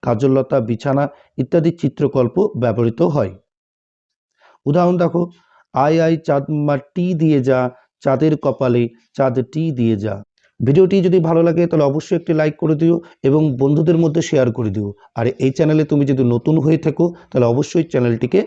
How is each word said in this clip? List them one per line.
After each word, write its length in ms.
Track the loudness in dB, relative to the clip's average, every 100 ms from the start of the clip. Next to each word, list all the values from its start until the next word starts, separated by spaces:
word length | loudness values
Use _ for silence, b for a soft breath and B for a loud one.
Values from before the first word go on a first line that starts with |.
কাজললতা, 580 | -2 0 2 0 0 -2
বিছানা 480 | -2 -6 -2 -2 -4 B B -8
ইত্যাদি 340 | -2 0 0
চিত্রকল্প 640 | -2 -6 -2 -2 0 -2 0 -2 -2
ব্যবহৃত 460 | -2 0 -2 0
হয়। 300 | -2 0 -4 -8 _ _ _ _ _ _ _ _ _ b b b -2
উদাহরণ 300 | 0 2 2
দেখো, 340 | 0 -2 -4 b b b b
আয় 280 | -2 0 2
আয় 160 | 2 0
চাঁদ 280 | 0 -2 -2
মা 260 | -4 -2 -2
টি 380 | -4 -4 -4
দিয়ে 260 | 0 2 2
যা, 300 | 2 0 0 b b _
চাঁদের 360 | -2 0 0 0
কপালে 520 | -2 -2 0 2 0 b b
চাঁদ 200 | -2 -2 0 -4
টি 200 | -4 -4
দিয়ে 240 | -2 0 0
যা। 260 | -4 -8 -14 _ _ _
ভিডিওটি 380 | 2 4 4 4
যদি 180 | 2 2
ভালো 220 | 2 2
লাগে 240 | 2 2 0
তাহলে 180 | 2
অবশ্যই 320 | 0 0 -4 -4
একটি 160 | -2
লাইক 200 | 0 0 -2
করে 180 | -2
দিও 260 | 0 2 0 B B
এবং 340 | 0 2 2 0
বন্ধুদের 420 | 0 2 2 2
মধ্যে 240 | 2 0
শেয়ার 300 | -2 0 0
করে 180 | 0 -4
দিও। 180 | -4 -6 -10 b
আর 120 | -4 -4
এই 240 | 0 -2
চ্যানেলে 340 | 0 0 2
তুমি 200 | 0 0
যদি 200 | 0 0
নতুন 340 | 0 0 0 0
হয়ে 200 | 2 0
থাকো 360 | -2 -2 -2 -4 B
তাহলে 160 | 0 2
অবশ্যই 380 | 2 -2 -2
চ্যানেলটিকে 560 | -2 -2 -2 -2 0 -2